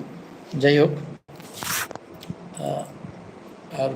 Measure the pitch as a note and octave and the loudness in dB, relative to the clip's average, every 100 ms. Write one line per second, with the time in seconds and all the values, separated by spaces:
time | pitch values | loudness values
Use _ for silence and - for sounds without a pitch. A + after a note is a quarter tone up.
0 | - - - - - D3 C#3 D3 D#3 - | -2 -14 -16 -18 -6 6 8 10 8 4
1 | - - - - - - - - - - | -6 -12 -16 -18 -14 -8 -4 -2 -2 -8
2 | - - - - - - - - - - | -14 -18 -10 -10 -10 -6 -2 -2 -4 -12
3 | - - - - - - - D3+ C3+ | -14 -14 -16 -16 -18 -18 -12 -2 -2